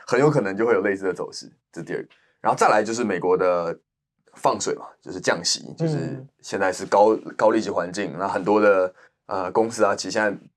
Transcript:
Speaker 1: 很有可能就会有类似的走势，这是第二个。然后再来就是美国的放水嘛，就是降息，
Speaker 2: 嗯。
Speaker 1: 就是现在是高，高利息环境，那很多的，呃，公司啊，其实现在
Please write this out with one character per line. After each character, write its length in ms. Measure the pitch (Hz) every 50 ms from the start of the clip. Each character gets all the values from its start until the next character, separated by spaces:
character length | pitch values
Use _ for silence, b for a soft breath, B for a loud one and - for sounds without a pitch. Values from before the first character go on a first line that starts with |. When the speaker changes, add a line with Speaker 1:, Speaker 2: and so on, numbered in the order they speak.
| B
Speaker 1:
很 140 | - 123 123
有 100 | 143 156
可 120 | 151 143 104
能 120 | 95 95
就 120 | 98 113
会 80 | 120 113
有 80 | 95 101
类 120 | 104 98
似 100 | 95 95
的 80 | 92 87
走 200 | 82 73 - -
势， 180 | - - - - _ _ _ _
这 80 | 85
是 40 | 82
第 100 | - 82
二 80 | - -
个。 40 | - b b b b b b -
然 100 | 110 131
后 40 |
再 120 | - 220 170
来 160 | 117 107 104
就 80 | 104 113
是 100 | 117 120
美 160 | 104 92 87
国 160 | 85 90 92
的 420 | 90 92 90 90 87 85 85 85 - _ _ _ _ _ _ _ _ _ _ _
放 260 | - - 131 120 104
水 140 | 92 95 -
嘛， 100 | - - - - _
就 100 | _ 67
是 80 | 90 92
降 240 | - 123 110 85 85
息， 220 | - - - -
Speaker 2:
嗯。 80 | - 147
Speaker 1:
就 120 | 160 160 165
是 360 | 151 139 - 147 135 131 131 - _ _ -
现 180 | - 113 98
在 100 | 95 92
是 140 | 92 - 95
高， 320 | 87 107 101 104 110 110 - - - - -
高 120 | 113 107
利 100 | 113 113
息 100 | 101 101
环 200 | 92 92 87 90
境， 240 | 90 104 101 85 71 82
那 100 | 95 98
很 160 | - 101 90
多 160 | 104 104 107
的， 340 | 104 104 98 95 92 90 b b b b b b _
呃， 240 | - 104 95 92 90
公 180 | 92 113 110 113
司 140 | 113 107 107
啊， 140 | 98 101
其 60 | 101 -
实 80 | 95
现 120 | 92 110 107
在 160 | 104 98 85 - - _